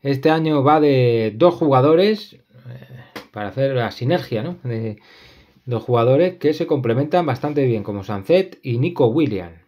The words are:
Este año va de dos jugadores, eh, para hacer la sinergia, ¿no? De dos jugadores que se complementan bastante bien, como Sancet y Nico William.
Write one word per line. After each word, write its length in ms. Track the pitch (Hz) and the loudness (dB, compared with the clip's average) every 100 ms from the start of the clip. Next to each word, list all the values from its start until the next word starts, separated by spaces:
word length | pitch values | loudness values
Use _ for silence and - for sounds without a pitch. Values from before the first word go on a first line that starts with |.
Este 280 | 139 135 156 | -2 0 2
año 340 | 160 160 151 | 2 0 2
va 160 | 135 156 | 4 4
de 540 | 151 135 123 117 110 107 | 4 4 2 2 -2 2
dos 200 | 170 170 | 2 2
jugadores, 760 | 160 135 139 160 196 214 - | 2 4 4 4 2 0 -8
eh, 60 | - _ - 123 123 127 127 - - - | -20 _ -20 -20 -20 -20 -20 -20 -20 -16
para 160 | 107 101 | -10 -8
hacer 280 | 131 139 127 | -2 0 0
la 140 | 110 | -4
sinergia, 520 | - 120 175 127 113 | -4 -2 -2 -2 -6
¿no? 160 | 139 175 | -6 -10
De 380 | 127 113 113 104 _ - - - _ _ - | -8 -6 -6 -10 _ -20 -20 -20 _ _ -6
dos 160 | 117 | -6
jugadores 520 | - 120 117 135 180 180 | 0 2 4 4 2 0
que 180 | 147 | -2
se 140 | 151 165 | -2 -2
complementan 580 | 147 120 117 147 180 165 | -2 0 -2 0 0 -2
bastante 400 | 120 147 147 135 | -4 -4 -2 0
bien, 180 | 113 | -2
como 200 | 98 101 | -4 -8
Sancet 560 | 95 101 98 175 185 - | -6 -8 0 0 0 -8
y 160 | - 117 | -6 -4
Nico 300 | 156 175 120 | -4 0 0
William. 560 | 131 147 101 85 85 | 2 -2 -4 -10 -18